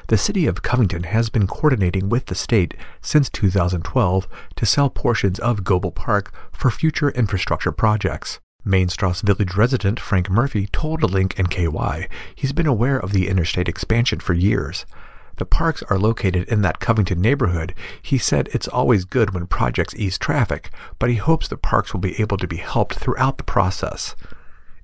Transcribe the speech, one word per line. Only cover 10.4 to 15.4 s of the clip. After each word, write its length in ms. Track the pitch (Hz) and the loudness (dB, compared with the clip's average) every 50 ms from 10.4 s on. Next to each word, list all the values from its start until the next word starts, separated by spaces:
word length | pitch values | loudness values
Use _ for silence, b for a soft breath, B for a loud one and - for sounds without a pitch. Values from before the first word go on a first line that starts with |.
| 131 135 - 104 98 - | 0 0 0 -2 -2 0
told 360 | - - - 156 160 160 151 92 | 2 2 2 2 2 2 2 2
Link 300 | 98 95 95 95 - - | 4 2 0 0 0 0
N 80 | 92 | -2
K 220 | 85 - 92 87 80 | 0 0 0 0 0
Y 400 | 76 - - - 78 78 85 B B B B B B | 0 -2 -2 -2 -4 -4 -6 B B B B B B
he's 160 | - - 135 | -4 -4 -2
been 160 | 139 165 170 | 0 2 2
aware 320 | 151 123 101 117 135 139 127 | 2 2 2 2 0 0 -2
of 140 | - 101 | -2 0
the 160 | 101 95 92 92 | 0 0 2 2
interstate 400 | 95 92 80 - - 90 90 - | 2 0 0 0 0 -2 -2 -2
expansion 500 | - - - - 110 117 123 - - 80 | -4 -4 -2 0 0 2 0 0 -2 -2
for 160 | - - 87 | 0 0 2
years. 520 | 87 92 101 113 - 76 - - - - B B B B B B B B B B | 2 2 2 2 0 -2 -4 -8 -10 -12 B B B B B B B B B B
"The 100 | - | -6